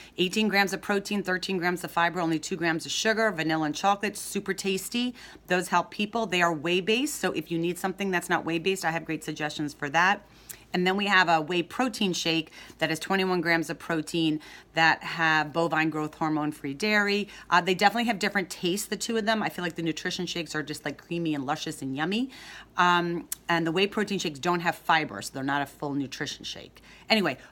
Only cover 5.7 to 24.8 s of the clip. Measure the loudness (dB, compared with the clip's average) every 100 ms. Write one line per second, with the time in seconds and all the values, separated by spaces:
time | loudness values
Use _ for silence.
5.7 | 0 0 -2 -2 -2 0 2 4 2 0
6.7 | 0 2 0 0 -2 -2 -2 -2 -2 -2
7.7 | -2 -4 -2 -2 -2 0 -2 0 0 0
8.7 | 0 0 -2 -4 -6 -6 -4 -4 -4 -6
9.7 | -4 0 4 4 4 -4 -20 -20 -20 -4
10.7 | 0 2 2 4 6 6 4 2 0 0
11.7 | -2 -2 0 0 0 0 0 -2 -10 -20
12.7 | -4 -2 -2 0 0 2 2 2 2 0
13.7 | -6 -2 -2 0 0 2 0 -4 -18 -4
14.7 | 2 4 4 -2 0 2 4 2 0 2
15.7 | 2 2 0 -4 -2 0 0 -2 -4 -8
16.7 | -2 2 2 4 0 -2 -10 2 4 4
17.7 | 4 4 4 0 0 0 0 -4 -2 -2
18.7 | -2 -2 -4 -2 0 2 0 0 -2 -4
19.7 | -2 -2 -2 -4 -4 -4 -4 -4 -4 -6
20.7 | -6 -8 -8 -6 -2 0 0 -2 -4 -4
21.7 | -6 -6 -2 -2 0 -2 -8 -18 -18 -6
22.7 | 2 4 4 2 -2 -6 -8 0 0 2
23.7 | 2 2 0 -2 -2 -4 -2 0 0 0
24.7 | 0